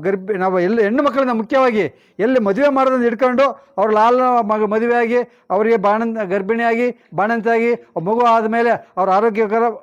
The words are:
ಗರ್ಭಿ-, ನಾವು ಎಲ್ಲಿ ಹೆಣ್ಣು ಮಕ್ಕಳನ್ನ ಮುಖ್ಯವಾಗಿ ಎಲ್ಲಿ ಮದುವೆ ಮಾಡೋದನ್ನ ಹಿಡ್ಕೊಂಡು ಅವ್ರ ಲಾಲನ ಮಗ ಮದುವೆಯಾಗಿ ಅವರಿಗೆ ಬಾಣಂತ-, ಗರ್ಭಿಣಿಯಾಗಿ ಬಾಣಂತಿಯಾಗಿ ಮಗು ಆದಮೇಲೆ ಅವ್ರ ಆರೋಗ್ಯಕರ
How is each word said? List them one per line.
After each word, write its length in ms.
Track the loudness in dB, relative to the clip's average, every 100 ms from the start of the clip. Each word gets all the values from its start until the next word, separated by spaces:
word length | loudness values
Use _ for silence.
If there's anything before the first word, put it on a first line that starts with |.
ಗರ್ಭಿ-, 340 | -4 -4 -4 -4
ನಾವು 140 | -2 -2
ಎಲ್ಲಿ 220 | 0 0
ಹೆಣ್ಣು 200 | 0 0
ಮಕ್ಕಳನ್ನ 320 | -2 -2 -2 -2
ಮುಖ್ಯವಾಗಿ 440 | -2 0 0 0 -4 -8 _ -4
ಎಲ್ಲಿ 220 | -2 0
ಮದುವೆ 280 | 0 0 0
ಮಾಡೋದನ್ನ 340 | 0 0 0
ಹಿಡ್ಕೊಂಡು 420 | 0 0 0 2 2 0 -4 -2
ಅವ್ರ 100 | 0
ಲಾಲನ 320 | 4 4 4 2 2 0
ಮಗ 140 | 0 0
ಮದುವೆಯಾಗಿ 440 | 0 0 0 0 0 -2 _ -4
ಅವರಿಗೆ 260 | 0 2 2
ಬಾಣಂತ-, 480 | 2 0 -2 -4 -4
ಗರ್ಭಿಣಿಯಾಗಿ 540 | -4 -2 -2 0 0 -2 -4 _
ಬಾಣಂತಿಯಾಗಿ 560 | -4 -2 -2 0 0 0 -2 -6 -8 -4
ಮಗು 140 | 0
ಆದಮೇಲೆ 520 | 2 2 0 0 0 -2 -4 -4
ಅವ್ರ 140 | 0
ಆರೋಗ್ಯಕರ 520 | 2 0 0 -2 0 -2 -4